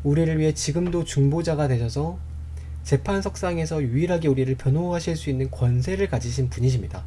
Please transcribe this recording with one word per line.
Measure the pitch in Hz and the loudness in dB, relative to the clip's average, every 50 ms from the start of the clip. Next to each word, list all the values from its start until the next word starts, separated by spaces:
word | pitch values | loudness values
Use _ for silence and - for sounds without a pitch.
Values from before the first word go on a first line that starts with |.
| - | 2
우리를 | 143 143 156 165 160 160 156 | 2 2 4 4 2 2 2
위해 | 156 156 151 | 2 2 0
지금도 | - - - 143 170 175 180 170 170 165 | 0 -2 -2 0 0 0 0 0 -2 -2
중보자가 | - - 143 139 139 143 165 165 170 160 143 151 139 | 0 2 4 4 4 4 2 0 0 0 0 2 2
되셔서 | 131 117 120 117 - 139 147 165 180 - - - - - - - - - - - - - - | 2 0 0 -2 -2 -2 -4 -4 -4 -6 -10 -10 -10 -10 -10 -10 -10 -10 -10 -10 -10 -10 -2
재판석상에서 | - - 135 - - 196 196 190 196 196 - - 180 175 165 160 156 165 156 143 | 0 0 0 2 0 0 0 0 -2 -4 -2 -2 -2 0 0 -2 -2 -2 -2 0
유일하게 | 120 117 135 160 175 180 170 160 151 | 0 2 0 2 2 0 2 2 2
우리를 | 135 127 131 131 131 | 2 2 2 0 0
변호하실 | 127 - 135 131 156 175 175 175 175 160 - 165 | 0 2 2 2 2 2 0 -2 -2 -2 -2 -4
수 | 151 - 151 | -2 -2 -2
있는 | 135 131 135 131 | -2 0 -2 -2
권세를 | - - 127 123 123 123 123 - 185 190 202 185 | -2 0 2 2 4 2 2 0 0 0 0 0
가지신 | - 117 120 120 120 127 131 123 | 0 -2 -2 -2 -2 0 -2 -2
분이십니다. | - - 120 131 131 120 95 - - 92 78 | 0 0 2 2 2 2 -2 -4 -8 -8 -10